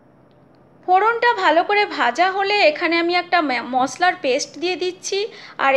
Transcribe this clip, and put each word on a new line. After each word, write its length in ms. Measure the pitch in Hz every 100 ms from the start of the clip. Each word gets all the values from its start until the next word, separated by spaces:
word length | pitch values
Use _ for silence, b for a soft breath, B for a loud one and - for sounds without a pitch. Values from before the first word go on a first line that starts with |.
| _ _ _ _ _ _ _ _
ফোড়নটা 460 | - 370 427 466 480 466
ভালো 180 | 359 311 349
করে 140 | 415 415 294
ভাজা 300 | 240 240 359 381
হলে 200 | 392 415 330
এখানে 240 | 302 339 339
আমি 120 | 339 359
একটা 160 | 349 349 302
মা-, 180 | 247 233
মশলার 400 | 254 269 - 359 359
পেস্ট 260 | 285 262 277 294
দিয়ে 140 | 339 370
দিচ্ছি। 360 | 359 359 - 392 453 B B B
আর 80 | 269